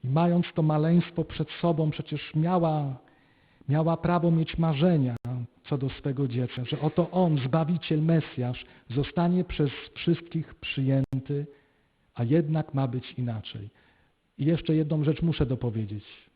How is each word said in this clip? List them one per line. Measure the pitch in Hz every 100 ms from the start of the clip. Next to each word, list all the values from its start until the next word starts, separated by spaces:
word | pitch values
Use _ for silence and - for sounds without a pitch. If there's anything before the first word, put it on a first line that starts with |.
I | 127
mając | 147 175 175 175
to | -
maleństwo | 156 151 160 175 - - 156
przed | - 147
sobą, | - 175 156 156
przecież | - 147 147 - 156
miała, | 165 180 165 151 139 131 _ _ _ _ _ _ -
miała | 147 160 160
prawo | 165 175 170
mieć | 165 160 -
marzenia | 165 139 180 160 127 117 120 127 120 _
co | - 143
do | 135
swego | - 147 135 139
dziecka, | 117 123 - 123
że | 151
oto | 151 - 165
on, | 180 180 147
Zbawiciel, | 127 160 160 175 - 160
Mesjasz, | 160 165 - - 123 123 - - -
zostanie | 120 139 - 175 180
przez | 175 - 147 - -
wszystkich | - - 170 - 165 - -
przyjęty, | - - 135 135 131 131 131 143 147 - _ _ _ _ _ -
a |
jednak | 117 156 151 156 151
ma | 139 135
być | 123 -
inaczej. | - 120 110 - 110 104 _ _ _ _ _ _ -
I | 143
jeszcze | 170 - 156
jedną | 156 156
rzecz | 147 156
muszę | 170 - 131
dopowiedzieć. | 127 123 110 104 107 - - _